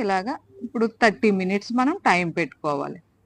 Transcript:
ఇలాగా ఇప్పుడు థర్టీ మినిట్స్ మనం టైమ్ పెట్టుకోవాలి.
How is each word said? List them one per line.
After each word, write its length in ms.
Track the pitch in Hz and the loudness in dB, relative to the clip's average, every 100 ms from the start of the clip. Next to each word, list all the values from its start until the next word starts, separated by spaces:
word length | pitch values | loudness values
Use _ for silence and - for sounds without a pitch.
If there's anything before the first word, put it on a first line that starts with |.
ఇలాగా 300 | 208 190 214 330 _ - 233 | -2 -2 -2 -8 _ -16 -8
ఇప్పుడు 200 | 240 226 - | -2 -2 2
థర్టీ 280 | 226 - 220 190 | 2 4 2 2
మినిట్స్ 300 | 185 202 - 240 | 0 -2 -2 0
మనం 140 | 262 381 247 | 0 0 2
టైమ్ 200 | 180 170 170 | 2 0 -2
పెట్టుకోవాలి. 600 | 147 - 151 143 143 - _ _ | -4 -4 -4 -4 -6 -12 _ _